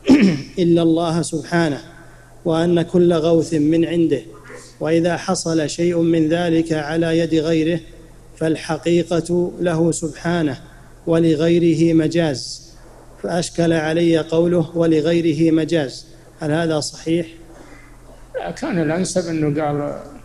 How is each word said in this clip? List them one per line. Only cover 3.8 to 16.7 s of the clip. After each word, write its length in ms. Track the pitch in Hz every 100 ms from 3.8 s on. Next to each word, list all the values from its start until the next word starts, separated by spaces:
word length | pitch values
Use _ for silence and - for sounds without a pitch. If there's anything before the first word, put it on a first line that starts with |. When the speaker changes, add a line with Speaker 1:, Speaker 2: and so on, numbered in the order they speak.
Speaker 1:
عنده، 380 | 156 170 160 135 - - - - - -
وإذا 360 | 156 165 170 160
حصل 540 | - 180 170 165 143
شيء 280 | - 170 170
من 300 | 170 165 156
ذلك 440 | 170 175 165 165
على 460 | 156 147 165 165 165
يد 160 | 165
غيره 460 | 160 156 165 156 170 - - - - - -
فالحقيقة 1160 | 160 151 - 151 165 170 165 170 165 175 175 -
له 320 | 175 160 165
سبحانه 680 | 151 160 135 170 175 151 131 - - - - -
ولغيره 880 | 165 165 147 165 170 170 156 165
مجاز"، 800 | 160 156 165 160 123 - - - - - - - -
فأشكل 500 | - 175 - - 170
علي 460 | 165 156 165 170 160
قوله 520 | 151 165 175 175 156
"ولغيره 760 | 170 165 156 151 170 165 147 165
مجاز"، 560 | 160 156 165 131 - - - - -
هل 120 | 151
هذا 280 | 156 165